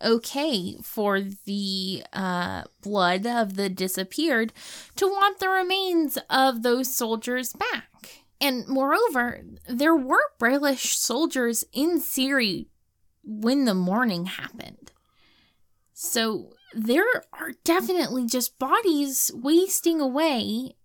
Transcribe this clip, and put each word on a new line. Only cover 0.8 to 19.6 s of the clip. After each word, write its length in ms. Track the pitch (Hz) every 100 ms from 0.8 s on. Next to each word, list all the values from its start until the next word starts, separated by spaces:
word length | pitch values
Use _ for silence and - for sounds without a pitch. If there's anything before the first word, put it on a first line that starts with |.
for 380 | - - 202 196
the, 800 | 196 202 - 202 196 190 190 175 -
uh, 520 | - 190 180 175 95 - _
Blood 420 | 202 202 175 190 233
of 300 | 240 208 190
the 140 | 196
Disappeared 840 | 190 185 190 190 - 320 233 226 - - - - -
to 100 | 381
want 320 | 392 403 392
the 100 | 381
remains 680 | 381 370 381 381 339 294 - -
of 320 | 262 269 233
those 320 | 247 247 262
soldiers 600 | - 226 226 247 247 240
back. 720 | - 453 349 - _ - - _ _
And 280 | 285 254 -
moreover, 720 | 262 277 349 466 262 240 - - - -
there 280 | 247 302 330
were 260 | 262 381 587 -
Bralish 540 | 233 277 285 254 -
soldiers 680 | - - 240 320 269 233 233 -
in 260 | 233 320 330
Ciri 680 | - - 269 277 214 170 - _ _ _ _ _
when 420 | - 214 226 277 247
the 80 |
morning 540 | 185 180 208 247 175 185
happened. 640 | - - - - - - _ _ _ _ _ _ _ _ _ _
So 600 | - - 233 226 196 - - -
there 520 | 226 220 277 453 - -
are 180 | - 330 -
definitely 640 | - 359 349 359 269 262 233
just 320 | 254 233 -
bodies 720 | 262 403 403 294 285 254 -
wasting 680 | - 269 330